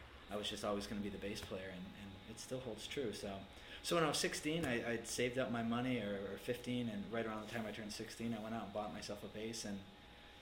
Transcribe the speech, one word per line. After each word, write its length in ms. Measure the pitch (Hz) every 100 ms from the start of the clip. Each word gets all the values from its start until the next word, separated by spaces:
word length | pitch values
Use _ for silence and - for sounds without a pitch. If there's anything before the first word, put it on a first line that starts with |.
| - - -
I 40 | 104
was 120 | 101
just 160 | 104
always 220 | 107 101 98
gonna 160 | 104
be 80 | 101
the 80 | 95
bass 240 | 98 110
player, 240 | - 98 95
and, 140 | 92
and 300 | 95 101 101 95 -
it 100 | 110
still 200 | - 131
holds 260 | 127 107 -
true. 260 | - 120
So, 200 | 101 101 98 95 - - -
so 140 | - 175
when 100 | 156
I 20 |
was 120 | 139
sixteen, 460 | 180 - 151 165 147
I, 180 | 117 117
I'd 200 | 117 -
saved 320 | - 123 123
up 120 | 123
my 120 | 117
money, 340 | 113 117 127 123
or, 160 | 101 101 98
or 60 | 101
fifteen, 520 | - 120 - 123 117
and 100 | 104 92
right 140 | 113 113
around 180 | 110 107
the 40 |
time 140 | 117 107
I 40 |
turned 200 | 104 104
sixteen, 460 | - - - 117 110
I 40 |
went 100 | 110
out 120 | 113 98
and 80 |
bought 200 | 104 107
myself 300 | 107 101 104
a 120 | 104 107
bass, 300 | 113 117 104
and, 140 | 98 98 - - - - -